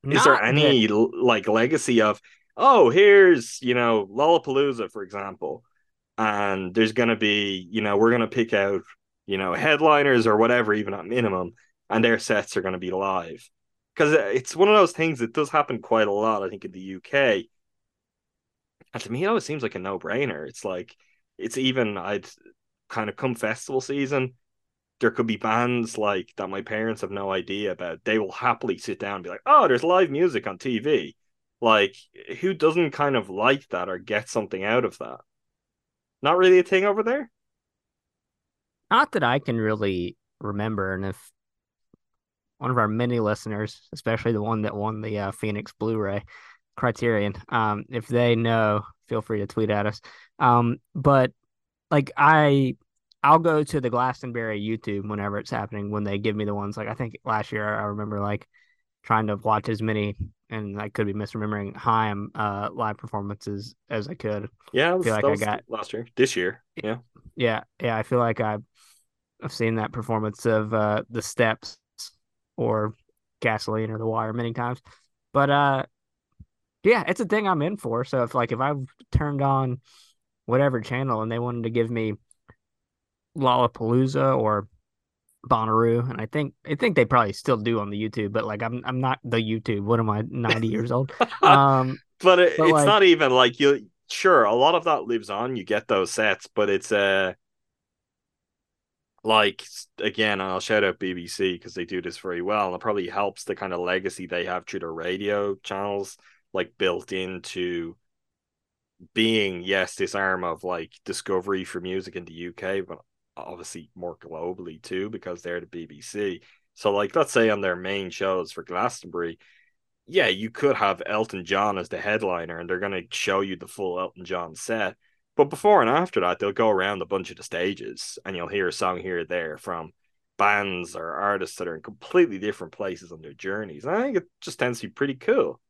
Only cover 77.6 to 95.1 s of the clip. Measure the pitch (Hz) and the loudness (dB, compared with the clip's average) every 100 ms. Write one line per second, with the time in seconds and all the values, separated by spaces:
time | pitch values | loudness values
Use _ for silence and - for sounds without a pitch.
77.6 | 147 107 120 113 131 131 120 123 120 117 | -2 -4 -4 -4 -2 -2 0 0 0 0
78.6 | 135 147 131 _ _ - 147 139 139 135 | -2 -2 -8 _ _ 0 0 0 2 2
79.6 | 131 127 _ _ _ _ _ _ - 127 | 0 -4 _ _ _ _ _ _ 0 2
80.6 | 143 127 107 127 135 110 110 117 120 120 | 2 0 -4 -4 -2 -2 -2 -4 -4 -4
81.6 | 113 117 113 117 110 107 _ _ _ _ | -2 0 0 0 -4 -4 _ _ _ _
82.6 | _ _ _ _ _ _ _ - 131 123 | _ _ _ _ _ _ _ 0 2 4
83.6 | 120 - 113 123 131 139 135 131 107 104 | 2 0 0 2 2 2 2 2 2 0
84.6 | 101 _ _ _ _ _ _ _ 123 120 | -4 _ _ _ _ _ _ _ 0 0
85.6 | 110 110 117 117 123 117 110 151 143 _ | 2 4 4 2 -2 -6 -6 -4 -4 _
86.6 | - 156 233 151 113 127 107 - - 120 | -8 -2 0 2 4 4 2 -2 -2 0
87.6 | 110 113 101 101 110 113 104 107 113 107 | 0 -2 -2 -4 -6 -4 -2 -2 -4 -6
88.6 | 113 123 123 127 131 131 123 117 110 110 | -6 -6 -6 -2 -2 -2 -2 -2 0 -4
89.6 | - 104 101 117 110 104 110 127 113 110 | -2 -4 2 2 2 -2 -4 -4 -2 0
90.6 | 113 110 120 123 135 - - - 392 139 | 0 -2 -2 -2 -2 -2 -4 4 6 8
91.6 | 139 135 131 135 _ _ 180 180 180 - | 6 4 0 -6 _ _ 4 6 6 4
92.6 | 165 156 185 208 190 160 143 127 123 123 | 4 6 6 8 8 6 6 6 6 4
93.6 | 143 139 107 _ _ - 190 156 104 117 | 2 2 -2 _ _ 0 4 6 6 4
94.6 | 143 170 170 139 107 | 4 4 2 -2 0